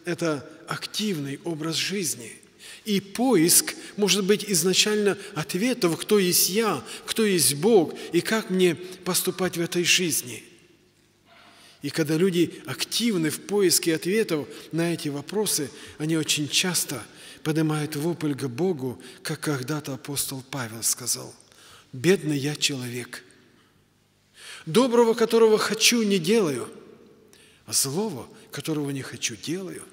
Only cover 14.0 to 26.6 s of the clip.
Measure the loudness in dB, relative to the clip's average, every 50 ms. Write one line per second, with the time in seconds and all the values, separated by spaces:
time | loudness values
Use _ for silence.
14 | 0 0 0 0 0 0 -2 -4 -4 -8 -12 -18 -14 -6 -2 0 0 0 0 -2
15 | -4 -6 -6 -6 -8 -4 -2 -2 0 0 0 -2 -2 -4 -10 -16 -18 -18 -8 -6
16 | -2 0 0 0 0 0 -2 -2 -2 0 0 0 0 2 0 -2 -2 -2 -6 -10
17 | -10 -14 -18 -20 -20 -20 -20 -8 _ -2 0 2 2 2 0 -2 -2 -4 -4 -2
18 | -2 -2 -2 -2 -2 -4 -2 -2 -6 -6 -4 -2 -2 -2 -2 -2 -4 -8 -8 -10
19 | -14 -20 -20 -12 -8 -8 -8 -4 -2 -2 -2 -2 -2 -6 -6 -6 -6 -8 -10 -10
20 | -8 -8 -4 -4 -4 -4 -6 -10 -12 -10 -8 -8 -8 -8 -8 -4 -2 -2 -2 -2
21 | -2 -6 -4 -6 -6 -14 -16 -20 _ _ -20 -20 -20 -20 -20 -20 -20 _ -12 -2
22 | 2 4 4 4 2 -2 -2 -2 -2 -4 -2 -2 -2 -2 -2 -2 -6 -6 -8 -8
23 | -10 -10 -14 -16 -18 -20 -20 _ _ _ _ _ _ _ _ _ _ _ _ _
24 | _ _ _ _ _ _ _ -20 -20 -18 -18 -14 -10 2 4 4 4 6 6 6
25 | 6 6 4 2 2 4 6 6 8 6 6 4 2 -2 0 2 4 4 4 4
26 | 2 2 2 2 4 4 4 4 4 2 0 -4